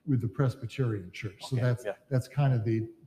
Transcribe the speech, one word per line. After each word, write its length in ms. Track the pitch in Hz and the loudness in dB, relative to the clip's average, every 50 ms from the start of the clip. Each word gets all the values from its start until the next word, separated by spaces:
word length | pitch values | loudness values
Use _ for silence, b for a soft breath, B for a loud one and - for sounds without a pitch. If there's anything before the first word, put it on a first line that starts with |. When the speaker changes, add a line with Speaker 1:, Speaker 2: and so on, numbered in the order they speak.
| _ 165 | _ 0
Speaker 1:
with 140 | 135 123 | 0 2
the 60 | 110 113 | 2 0
Presbyterian 840 | - - 143 123 - - - 113 - - 135 117 110 98 92 90 | 0 2 2 2 0 -2 -6 -8 -4 -2 -2 0 0 -2 -6 -8
Church. 300 | - - - 101 - - | -12 -10 -10 -10 -10 -10
So 160 | - - 135 123 | -8 -4 -2 0
Speaker 2:
Okay, 80 | 120 | 2
Speaker 1:
that's, 200 | 123 120 - - | 2 0 0 -2
Speaker 2:
yeah. 60 | 104 190 - _ _ | -6 -8 -8 _ _
Speaker 1:
that's 180 | 135 127 123 - | 0 0 0 0
kind 260 | - - 143 135 127 | 0 2 2 4 4
of 100 | 117 104 | 4 2
the, 240 | 117 113 110 110 - - - - | 2 2 0 0 -2 -8 -14 -6